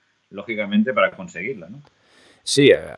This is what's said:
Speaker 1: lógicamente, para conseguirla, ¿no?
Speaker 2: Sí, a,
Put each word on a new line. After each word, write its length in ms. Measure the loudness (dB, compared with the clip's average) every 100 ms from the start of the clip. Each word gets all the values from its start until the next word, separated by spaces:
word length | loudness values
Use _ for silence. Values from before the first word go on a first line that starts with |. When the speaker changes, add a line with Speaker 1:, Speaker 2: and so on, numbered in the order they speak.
| _ _ _
Speaker 1:
lógicamente, 640 | -14 -10 -6 0 0 2
para 180 | 0 -2
conseguirla, 580 | -2 -14 -10 -10 -12 -16
¿no? 120 | -20 -20 _ _ _ _ _
Speaker 2:
Sí, 280 | -2 4 6
a, 240 | 6 0